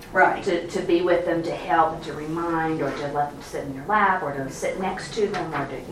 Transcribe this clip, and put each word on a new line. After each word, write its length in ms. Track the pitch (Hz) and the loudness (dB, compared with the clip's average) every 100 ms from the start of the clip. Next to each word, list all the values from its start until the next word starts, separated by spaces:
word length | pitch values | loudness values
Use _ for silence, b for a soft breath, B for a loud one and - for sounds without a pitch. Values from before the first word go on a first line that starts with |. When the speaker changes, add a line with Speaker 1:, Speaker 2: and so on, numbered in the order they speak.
| - | -2
Speaker 1:
Right. 300 | 147 139 - | 4 4 4
Speaker 2:
to, 220 | 196 170 - | 0 0 0
to 120 | 190 | -2
be 220 | 180 170 | 2 4
with 240 | 175 170 175 | 6 4 4
them, 160 | 165 | 0
to 80 | - | 0
help, 380 | - 180 160 156 | -4 2 4 4
and 80 | 156 | 2
to 100 | 156 | -8
remind, 680 | 147 151 165 170 165 160 160 | -8 -4 -4 0 0 0 0
or 100 | 139 | -2
to 120 | 139 143 | -2 -4
let 220 | 147 143 | 0 -2
them 120 | - | -4
sit 220 | - 151 | -10 -8
in 100 | 139 | -8
your 100 | 135 160 | -8 0
lap, 360 | 208 190 185 | 2 4 2
or 100 | 147 | 0
to 160 | 139 135 | -4 -6
sit 300 | - - 185 | -4 -4 -2
next 320 | 190 - - | -4 -4 -6
to 120 | 226 202 | 0 0
them, 240 | 180 160 | 0 -4
or 120 | 147 135 | -4 -6
to, 80 | |
you 60 | 127 - | -8 -10